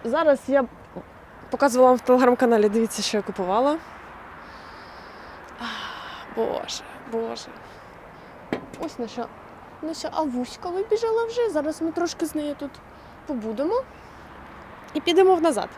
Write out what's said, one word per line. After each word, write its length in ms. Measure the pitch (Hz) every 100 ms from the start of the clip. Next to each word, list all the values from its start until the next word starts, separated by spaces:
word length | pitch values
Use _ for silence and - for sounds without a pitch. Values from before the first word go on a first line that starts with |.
зараз 360 | 233 277 311 277 -
я 180 | 277 247 - - - - - - - -
показувала 400 | 247 277 240 254
вам 100 | 254 -
в 40 |
Telegram-каналі, 600 | 247 262 240 254 226 208
дивіться, 320 | 214 226 -
що 160 | 196 214
я 60 |
купувала. 540 | 202 196 180 202 269 320 - - - - - - - - - - - - - - - - - -
А, 60 | 233 - - - - - - -
боже, 480 | 226 - - - - - -
боже. 360 | 226 226 233 - - - - - - - - - - - - - - 330
Ось 140 | -
наша, 260 | 226 - 233 - - - - -
наша 280 | 311 320 311
Авуська 560 | - 311 247 247 - 359
вибіжала 560 | 359 427 427 453 453 466
вже, 240 | 480 466
зараз 320 | 302 294 302
ми 100 | 320
трошки 340 | 320 339 - 320
з 100 | 302
нею 200 | 294 285
тут 120 | 285 - - - - - -
побудемо 580 | 262 214 220 302 466 523 - - - - - - - - - -
і 80 | 302
підемо 340 | 349 339 381 359
в 60 |
назад. 280 | 320 220 -